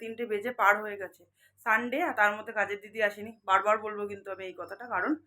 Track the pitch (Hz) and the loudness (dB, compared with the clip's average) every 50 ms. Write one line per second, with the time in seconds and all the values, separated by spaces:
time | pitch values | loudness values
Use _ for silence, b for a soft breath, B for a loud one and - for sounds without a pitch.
0 | 226 226 226 240 240 208 214 202 202 247 247 - 202 196 202 214 214 208 202 202 | -8 -10 -6 -8 -4 -4 -4 -4 -4 -4 0 4 6 6 6 4 2 -6 -8 -8
1 | 185 175 - _ - _ b b b b b _ - 233 220 226 240 247 254 302 | -10 -12 -12 _ -20 _ b b b b b _ 0 2 2 2 2 0 0 0
2 | 349 302 - 220 208 208 208 214 208 226 214 214 196 196 202 202 208 208 190 220 | 0 0 4 4 4 4 4 0 -8 -6 -2 -2 -2 -2 -2 -8 -10 -12 -2 0
3 | 214 202 208 208 208 226 220 _ - 190 190 190 196 214 214 214 214 214 208 208 | 0 0 0 -4 -12 -12 -14 _ 0 4 4 4 6 4 2 2 0 -6 -6 -6
4 | 208 202 202 196 - 196 190 185 190 185 - 175 170 170 196 208 247 240 214 180 | -6 -6 -8 -10 -10 -10 -10 -8 -10 -12 -10 -12 -12 -12 -12 -14 -10 -4 -2 -2
5 | 190 254 302 311 b | 0 0 -2 -2 b